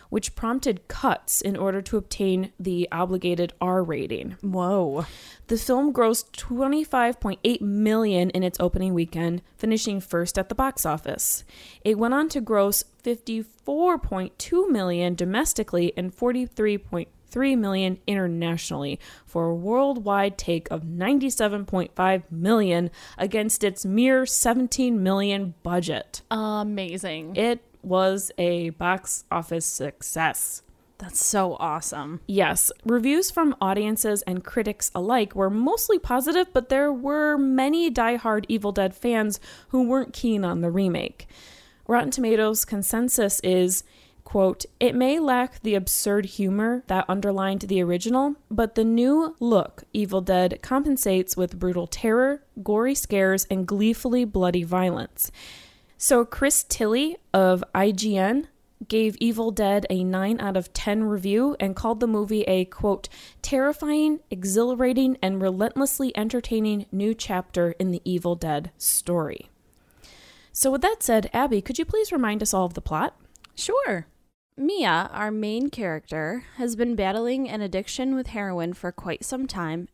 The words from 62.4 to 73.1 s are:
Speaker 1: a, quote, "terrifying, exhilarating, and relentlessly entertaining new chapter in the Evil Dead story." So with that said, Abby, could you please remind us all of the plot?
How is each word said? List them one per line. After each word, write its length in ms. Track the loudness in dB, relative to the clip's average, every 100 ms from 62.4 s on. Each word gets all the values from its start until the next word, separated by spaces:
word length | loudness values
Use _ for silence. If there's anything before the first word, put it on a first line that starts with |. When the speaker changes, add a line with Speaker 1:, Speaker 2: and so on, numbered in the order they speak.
Speaker 1:
a, 220 | 2 2 0
quote, 440 | -2 -2 -2 -4 -18 -20 -12
"terrifying, 800 | -2 0 2 0 0 2 2 0 -6
exhilarating, 880 | -8 -2 2 2 2 2 4 2 2
and 180 | 0 0
relentlessly 720 | 0 0 0 0 -2 0 -2 -2
entertaining 720 | -4 -4 -2 0 0 -2 -4
new 240 | -2 -2 -2
chapter 560 | -4 -4 -2 0 0 0
in 100 | -2
the 140 | -2 -2
Evil 300 | -2 -2 -2
Dead 340 | -2 -4 -4 -6
story." 720 | -2 -2 0 -2 -2 -6 -14 _ _ _ _ _ -20 -20 -20 -20 _
So 160 | -2 2
with 120 | 2
that 200 | 2 0
said, 300 | 2 2 2
Abby, 280 | 0 2 0
could 160 | 0 -4
you 60 | -2
please 260 | 0 0
remind 320 | 0 0 0
us 100 | 0
all 120 | 0 0
of 100 | -2
the 60 |
plot? 380 | -4 -2 -2